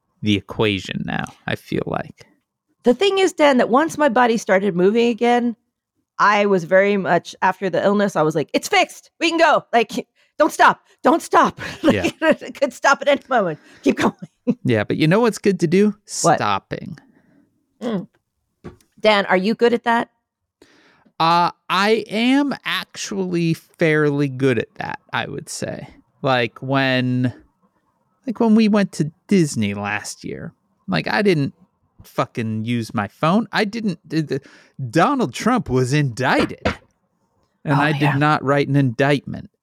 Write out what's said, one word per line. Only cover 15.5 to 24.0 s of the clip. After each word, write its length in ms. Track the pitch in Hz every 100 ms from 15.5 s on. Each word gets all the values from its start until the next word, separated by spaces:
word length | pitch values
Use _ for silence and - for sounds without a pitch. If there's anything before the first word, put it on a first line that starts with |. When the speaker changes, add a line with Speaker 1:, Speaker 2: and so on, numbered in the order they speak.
| 185
Speaker 1:
to 80 | 165
do? 200 | 190 208 202 - -
Speaker 2:
What? 140 | 160 151
Speaker 1:
Stopping. 600 | 107 98 - - - - _ _ _ _ _ _ _ -
Speaker 2:
Mm. 240 | 247 202 160 _ _ _ _ _ - - _ _
Dan, 260 | 214 202 190
are 100 | 185
you 200 | 190 226
good 160 | 233
at 100 | 226
that? 300 | 240 233 - _ _ _ _ _ _ _ _ _ _ -
Speaker 1:
Uh, 320 | 165 170 175 - -
I 360 | 180 202 226 -
am 460 | 214 240 269 285 214
actually 920 | - 180 - - - 202 185 175 170
fairly 720 | 160 _ - 160 151